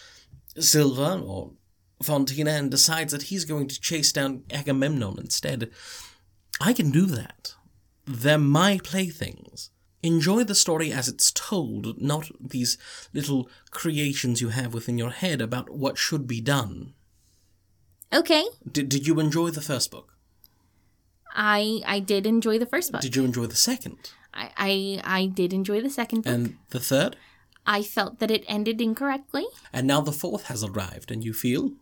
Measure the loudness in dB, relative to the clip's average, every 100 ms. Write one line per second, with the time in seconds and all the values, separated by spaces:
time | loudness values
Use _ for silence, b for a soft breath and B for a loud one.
0 | B B B B -16 0 4 6 6 4
1 | 0 0 -4 -8 -10 -16 _ _ _ -8
2 | 0 2 2 0 0 0 0 4 4 4
3 | -2 -4 -4 -6 -4 -4 -4 -4 -4 0
4 | 0 2 -2 -4 -8 -6 -2 0 2 0
5 | -2 -6 -6 -4 -4 -4 -6 B B B
6 | B B B _ _ 0 2 4 4 4
7 | 4 0 -8 -14 -18 -18 _ _ _ _
8 | -10 -2 2 4 6 6 4 2 -2 -4
9 | -4 -6 -10 -10 -18 -18 -18 _ _ _
10 | 2 2 4 2 4 2 2 2 0 -2
11 | -4 0 2 0 -2 -2 -2 -4 -6 -4
12 | -2 -2 -4 -14 -8 -2 -2 -2 B B
13 | B -6 0 0 -2 b b -6 -2 0
14 | -2 0 0 0 0 -2 -4 -6 -4 -2
15 | -4 -2 -2 -2 -2 -4 -6 -4 -4 -2
16 | -2 -2 -2 -4 0 0 0 -6 -14 -18
17 | _ _ _ _ _ _ _ _ _ -20
18 | 0 2 4 4 2 -6 -6 -2 0 0
19 | 2 2 2 2 0 -2 -4 -2 -2 -6
20 | -20 _ _ _ _ _ _ _ _ _
21 | _ _ -12 -2 2 2 2 -2 -2 -4
22 | 0 2 4 2 4 2 0 -2 -2 -2
23 | -2 2 2 2 -2 2 2 0 -6 -16
24 | B B B -12 -10 -2 0 0 0 -6
25 | -2 0 0 2 0 0 0 0 -2 -2
26 | -2 -2 0 0 0 -6 -8 -6 2 2
27 | 2 -2 b b b _ 0 0 0 -2
28 | -2 -2 0 0 0 -2 0 0 0 0
29 | -2 -4 -4 -6 -6 -10 B -2 2 4
30 | 2 -2 -4 -6 -6 -6 -4 -4 -6 -8
31 | -10 -6 -6 -2 0 2 0 -4